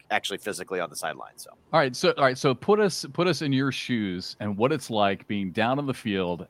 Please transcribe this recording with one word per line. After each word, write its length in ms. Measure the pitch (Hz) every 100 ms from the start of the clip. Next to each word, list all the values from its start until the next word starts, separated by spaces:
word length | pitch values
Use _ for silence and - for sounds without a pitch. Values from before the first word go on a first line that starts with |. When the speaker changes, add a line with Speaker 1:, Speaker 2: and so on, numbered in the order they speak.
| -
Speaker 1:
actually 260 | 104 - 98
physically 420 | - 87 90 92
on 100 | 82
the 60 | -
sideline, 380 | 82 69 53 -
so. 140 | - - _
Speaker 2:
All 60 | 160
right, 140 | 135 127
so, 180 | 180 160
all 60 |
right, 140 | 135 131
so 160 | 147
put 260 | 127 - 208
us, 260 | 202 - 151
put 160 | 139 175
us 140 | 147
in 100 | 151
your 200 | 135 139
shoes 680 | 127 - 120 101 90 - -
and 160 | 104 101
what 160 | 123
it's 180 | 156 -
like 380 | 110 101 98 -
being 240 | 104 95
down 280 | 87 113 135
on 60 | 143
the 80 |
field 540 | - 110 98 87 87